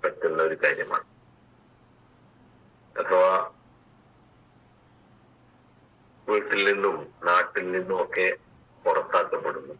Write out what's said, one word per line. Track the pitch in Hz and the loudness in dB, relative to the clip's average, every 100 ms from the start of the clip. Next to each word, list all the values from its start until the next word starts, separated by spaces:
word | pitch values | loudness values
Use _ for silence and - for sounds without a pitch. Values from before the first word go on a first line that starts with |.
പറ്റുന്ന | - - 85 78 | -4 -2 -2 0
ഒരു | 80 78 | 0 0
കാര്യമാണ്. | 76 - - - - _ _ _ _ _ _ _ _ _ _ _ _ _ _ _ _ _ _ - | -2 -2 -4 -6 -6 _ _ _ _ _ _ _ _ _ _ _ _ _ _ _ _ _ _ -6
അഥവാ | 90 92 92 92 - - _ _ _ _ _ _ _ _ _ _ _ _ _ _ _ _ _ _ _ _ _ _ _ _ _ _ - | 2 4 6 4 -2 -10 _ _ _ _ _ _ _ _ _ _ _ _ _ _ _ _ _ _ _ _ _ _ _ _ _ _ 0
വീട്ടിൽ | 104 - 101 98 | 0 0 0 2
നിന്നും | 101 98 80 - - | 2 0 -2 -8 -6
നാട്ടിൽ | 87 87 90 - 92 | 2 2 2 -4 -4
നിന്നും | 92 92 95 | -4 -2 -2
ഒക്കെ | 85 - 92 - _ - _ _ - | -2 0 0 -2 _ -20 _ _ 0
പുറത്താക്കപ്പെടുന്നു. | - - - - - - - - 73 | 0 2 0 0 -2 -4 -8 -12 -18